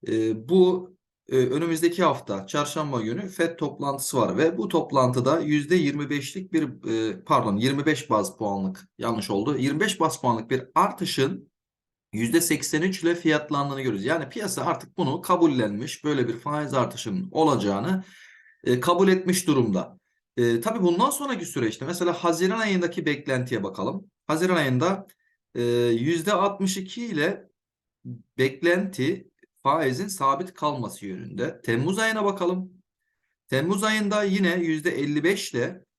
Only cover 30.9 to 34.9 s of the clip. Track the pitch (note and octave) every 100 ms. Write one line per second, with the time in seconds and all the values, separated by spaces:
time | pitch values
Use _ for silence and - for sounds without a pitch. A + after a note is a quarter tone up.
30.9 | - G2+ F#2 - G2 A#2+ - - A2+ D3
31.9 | G3 A3 A3 G3+ G3 F3 F#3 F#3 - _
32.9 | _ _ _ _ _ _ C3 D#3+ G3 G#3+
33.9 | G#3+ G3+ G#3 G3+ F#3+ F#3 F3 E3+ D#3 D3+